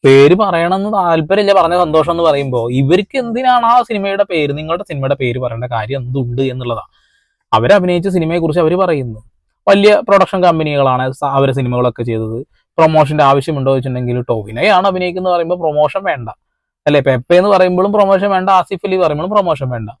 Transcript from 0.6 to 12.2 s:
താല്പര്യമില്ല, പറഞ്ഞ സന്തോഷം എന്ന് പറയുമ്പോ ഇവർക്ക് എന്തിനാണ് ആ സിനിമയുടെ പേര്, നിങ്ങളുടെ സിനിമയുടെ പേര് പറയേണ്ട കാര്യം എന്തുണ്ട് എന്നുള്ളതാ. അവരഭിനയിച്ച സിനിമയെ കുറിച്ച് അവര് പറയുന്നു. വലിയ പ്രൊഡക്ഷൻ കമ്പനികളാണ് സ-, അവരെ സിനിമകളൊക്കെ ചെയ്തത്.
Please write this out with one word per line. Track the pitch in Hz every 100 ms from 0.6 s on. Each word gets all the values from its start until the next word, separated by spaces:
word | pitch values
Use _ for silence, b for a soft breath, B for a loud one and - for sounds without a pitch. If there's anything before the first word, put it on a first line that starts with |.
| 170 190 202
താല്പര്യമില്ല, | 214 175 165 160 196 202 196
പറഞ്ഞ | 165 175
സന്തോഷം | 170 160 151
എന്ന് | 170
പറയുമ്പോ | 165 143 139 123 117
ഇവർക്ക് | 127 139 180 202 269
എന്തിനാണ് | 240 226 254 247 233
ആ | 247
സിനിമയുടെ | 233 214 196 196
പേര്, | 196 170 147 147
നിങ്ങളുടെ | 156 170
സിനിമയുടെ | - 147 135 139
പേര് | 127 120
പറയേണ്ട | 123 113 123
കാര്യം | 120 110 135
എന്തുണ്ട് | 123 135 120 120
എന്നുള്ളതാ. | 131 127 120 113 - _ _ _ _ _ _
അവരഭിനയിച്ച | 110 117 202 180 175 190
സിനിമയെ | 185 160 170
കുറിച്ച് | 165 160
അവര് | 160 180
പറയുന്നു. | 185 151 123 110 _ _ _ _ -
വലിയ | 196 202 208 240
പ്രൊഡക്ഷൻ | 202 185 190
കമ്പനികളാണ് | 175 160 156 143 135 127 131
സ-, | 131
അവരെ | 139 139 135
സിനിമകളൊക്കെ | 131 127 123 123 -
ചെയ്തത്. | 120 113